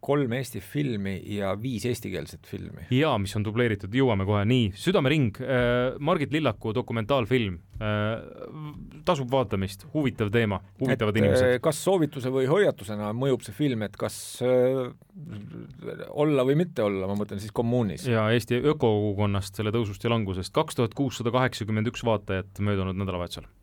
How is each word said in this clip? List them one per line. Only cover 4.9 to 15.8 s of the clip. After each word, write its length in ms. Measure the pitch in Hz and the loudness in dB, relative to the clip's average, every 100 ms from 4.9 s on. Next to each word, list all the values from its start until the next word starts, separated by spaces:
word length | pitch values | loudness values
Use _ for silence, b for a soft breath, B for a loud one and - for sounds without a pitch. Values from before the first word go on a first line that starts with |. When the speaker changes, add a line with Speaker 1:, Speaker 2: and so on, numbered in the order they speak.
| 190 135 156 127 - | 2 4 2 2 -2
Speaker 2:
äh, 560 | 127 127 123 123 127 127 | -2 2 2 2 0 -2
Margit 320 | 143 185 143 | 0 0 0
Lillaku 400 | 143 147 107 117 | 0 0 -2 -2
dokumentaalfilm. 800 | 107 - 117 107 139 131 131 110 87 - | -2 -2 -4 0 0 2 2 0 -4 -12
Äh, 500 | - 107 104 104 113 - - - 156 151 147 143 151 | -8 -2 0 0 -4 -8 -14 -14 -12 -14 -14 -16 -8
tasub 280 | 156 165 127 | 0 0 2
vaatamist, 500 | 135 120 101 95 - - | 0 2 0 -2 -6 -6
huvitav 400 | 151 139 - 107 | -2 -2 0 0
teema, 300 | 113 110 98 - - | 2 2 0 -6 -6
huvitavad 380 | 135 131 107 104 | -2 2 2 4
Speaker 1:
Et, 60 | |
Speaker 2:
inimesed. 320 | 139 131 127 123 | 4 4 4 4
Speaker 1:
äh, 20 | |
kas 200 | 160 151 | 2 0
soovituse 480 | - 190 147 143 127 | 2 2 2 -2 -2
või 160 | 131 131 | 0 2
hoiatusena 640 | 175 190 - 98 104 104 | 4 4 2 -6 -6 -4
mõjub 300 | 113 139 123 | 0 2 0
see 140 | - 104 | -2 -4
film, 260 | 147 113 | -2 -2
et 140 | 101 101 | -4 -4
kas, 200 | 110 - - - | -6 -6 -12 -4
äh, 500 | 123 127 127 131 123 - - 196 143 104 101 113 - - | 2 4 4 2 -4 -10 -20 -18 -14 -14 -14 -14 -16 -14